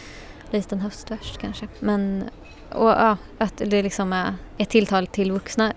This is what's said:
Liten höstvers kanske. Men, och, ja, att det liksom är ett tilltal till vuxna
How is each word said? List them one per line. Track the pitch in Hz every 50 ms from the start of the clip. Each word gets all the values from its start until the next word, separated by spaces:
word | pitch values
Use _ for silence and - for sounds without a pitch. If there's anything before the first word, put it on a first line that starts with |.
| - - - - - - - - - -
Liten | - 208 190 - 202 190
höstvers | 196 208 - - - - 214 - - - - -
kanske. | - 202 208 - 214 - - -
Men, | - - - - 98 98 196 190 - - - - - - - - - -
och, | - - 226 226
ja, | 202 - 226 220 208 - - - - -
att | 226 196 -
det | - 214 208 208 202
liksom | 196 196 - - 196 185
är | 185 185 180 196 196 185 - - - -
ett | 208 -
tilltal | - 220 202 - 196 190 185
till | - - 202 196 190
vuxna | 190 196 - - - 226 220 214 -